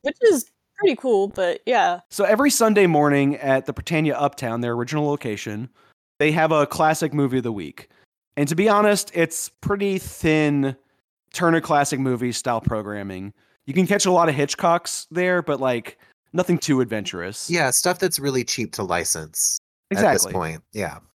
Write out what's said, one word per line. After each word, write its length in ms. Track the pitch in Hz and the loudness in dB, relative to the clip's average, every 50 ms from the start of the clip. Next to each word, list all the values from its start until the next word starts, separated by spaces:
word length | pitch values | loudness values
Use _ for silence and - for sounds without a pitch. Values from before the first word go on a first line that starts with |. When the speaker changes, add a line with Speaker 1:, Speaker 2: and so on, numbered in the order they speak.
| - | -4
Speaker 1:
Which 140 | 277 - _ | -6 -4 _
is 280 | 480 453 349 254 - _ _ _ _ _ _ | 4 4 4 4 0 _ _ _ _ _ _
pretty 180 | - 403 381 262 | 0 0 0 0
cool, 320 | - - 262 226 190 196 | 0 0 0 2 2 0
but 320 | 202 - - 185 175 - - _ | -2 -2 -2 -2 -2 -2 -4 _
yeah. 340 | - 247 220 175 175 175 180 _ _ | 0 2 2 2 2 0 -4 _ _
Speaker 2:
So 140 | - - 202 | -2 0 4
every 280 | 185 220 220 277 285 | 4 4 4 4 2
Sunday 360 | - - 233 220 214 208 196 | 4 4 4 4 6 6 6
morning 480 | 175 160 147 147 147 143 139 139 139 147 | 6 6 4 4 4 4 4 4 2 0
at 300 | 120 139 135 135 135 - | -2 0 2 2 2 2
the 80 | - 139 | -4 -10
Pritania 420 | - - - 170 156 160 151 135 | -8 -6 -2 -2 0 0 0 0
Uptown, 440 | 123 143 139 - - 131 117 113 120 | 0 -2 -2 -2 -4 -6 -6 -4 -4
their 100 | 120 120 | -2 -2
original 340 | 117 120 120 123 151 151 151 | -2 -4 -4 -4 -2 -2 0
location, 640 | 147 147 143 - 120 107 101 - 113 104 104 123 - _ _ _ _ _ _ _ _ _ _ | -2 -2 -4 -4 -8 -8 -6 -8 -10 -10 -10 -12 -12 _ _ _ _ _ _ _ _ _ _
they 120 | 147 156 | 0 2
have 220 | 151 165 160 156 160 | 4 2 2 4 4
a 120 | 151 143 | 2 2
classic 480 | 143 - - 160 156 160 - 165 147 143 | 0 0 2 2 2 2 0 -2 -2 0
movie 260 | 147 139 131 127 131 | 0 0 0 0 -2
of 40 | 120 | -2
the 80 | 120 | -4
week. 380 | 110 101 82 71 - - - _ _ _ _ _ _ _ _ _ _ | -6 -6 -10 -12 -14 -18 -20 _ _ _ _ _ _ _ _ _ _
And 120 | 143 143 143 | -4 -2 0
to 60 | 156 | 0
be 120 | 165 202 | 2 4
honest, 440 | 220 202 208 214 208 208 - - - - | 4 4 6 4 4 2 2 -2 -4 0
it's 340 | 170 165 165 - - - - _ _ | 0 0 0 0 -10 -10 -10 _ _
pretty 360 | - - 202 196 202 202 190 | -4 -4 -2 -2 0 -2 -2
thin 760 | 180 - - - - - 160 156 156 151 147 143 143 135 135 131 _ _ _ _ _ _ _ _ _ _ _ | -2 -4 -8 -10 -2 0 2 2 4 2 2 2 0 0 -2 -4 _ _ _ _ _ _ _ _ _ _ _
Turner 300 | - - 180 165 165 165 | -6 -2 0 2 2 2
Classic 360 | 160 - 156 143 143 - 151 | 2 2 2 2 2 0 -2
Movie 360 | 131 135 131 123 113 127 123 117 | -2 -2 -2 -2 -2 -2 -4 -4
style 260 | - - 127 117 113 | -4 -4 -4 -4 -2
programming. 720 | - - 117 107 101 104 104 101 98 98 95 92 98 101 - _ _ _ _ _ _ | -2 -2 -4 -4 -6 -6 -8 -8 -8 -10 -10 -10 -12 -14 -16 _ _ _ _ _ _
You 80 | - 139 | -4 0
can 140 | 180 185 | 0 2
catch 180 | 170 208 - - | 2 0 0 2
a 60 | 185 | 2
lot 160 | 180 170 170 | 4 4 4
of 80 | 160 139 | 2 2
Hitchcocks 720 | 139 143 143 - - - 170 170 175 170 - - - - _ | 0 -2 -2 -2 -2 2 2 2 2 -2 -6 -10 -10 -12 _
there, 320 | 156 175 180 180 180 175 | -4 -2 -2 0 0 -2
but, 200 | 151 - 147 127 | -2 -4 -4 -2
like, 360 | 135 131 123 117 110 - - _ _ _ _ _ _ _ - | 0 -2 -2 -2 -6 -10 -20 _ _ _ _ _ _ _ -4
nothing 240 | 175 185 - 175 | -2 0 0 0
too 240 | - - - 143 131 | 0 2 0 2 2
adventurous. 680 | 123 107 110 107 95 - - 90 85 95 107 - - - | 2 -2 -2 -6 -6 -8 -10 -8 -10 -10 -10 -12 -6 -4
Speaker 3:
Yeah, 220 | 170 175 151 127 | -2 0 0 0
stuff 260 | 117 - - 180 180 | 0 0 0 0 0
that's 220 | - 190 175 - - | 0 -2 -2 -2 -2
really 240 | 135 139 131 127 117 | -4 -2 -2 -2 -4
cheap 300 | - - - 110 - - | -4 -4 -6 -6 -6 -6
to 100 | - 101 | -8 -4
license 760 | 90 87 87 82 - - 82 78 78 - - - - - - _ _ _ _ _ _ | -2 -2 -2 -2 -2 -4 -4 -6 -10 -6 -4 -2 -2 -4 -6 _ _ _ _ _ _
at 60 | - | 0
this 80 | 98 - | 2 4
Speaker 2:
Exactly. 300 | 180 135 - - 95 92 | 4 4 2 0 -2 -2
Speaker 3:
point. 300 | 92 82 80 80 80 _ _ - | -4 -4 -4 -6 -10 _ _ -8
Yeah. 260 | 107 95 80 76 - _ _ | -6 -6 -6 -8 -14 _ _